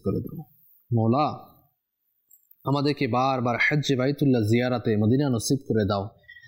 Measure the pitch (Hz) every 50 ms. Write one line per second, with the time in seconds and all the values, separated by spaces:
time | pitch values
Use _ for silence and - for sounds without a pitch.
0 | - 98 - 104 107 - - 165 - - _ _ _ _ _ _ _ - 117 113
1 | 110 113 123 147 151 120 - - - - - _ _ _ _ _ _ _ _ _
2 | _ _ _ _ _ _ _ _ _ _ _ _ - 135 139 143 139 151 143 -
3 | 143 113 123 123 131 135 135 123 117 120 117 - - - 151 151 - - 135 123
4 | 127 143 143 - 151 135 127 117 107 104 117 120 123 127 127 113 - 117 107 104
5 | 110 107 131 139 147 135 120 110 - - 139 - - - 110 110 104 95 101 98
6 | 98 107 - _ _ - - - -